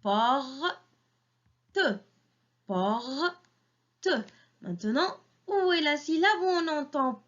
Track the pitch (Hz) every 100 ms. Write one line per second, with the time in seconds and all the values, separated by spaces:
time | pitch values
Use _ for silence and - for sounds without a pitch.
0 | 208 208 233 269 262 269 339 - _ _
1 | _ _ _ _ _ _ _ - 339 202
2 | - _ _ _ _ _ _ 185 190 220
3 | 247 269 349 349 _ _ _ _ _ _
4 | 381 277 214 - _ _ - 175 214 247
5 | 370 - _ _ - 392 370 349 302 294
6 | 294 320 381 427 370 359 330 302 285 294
7 | 262 208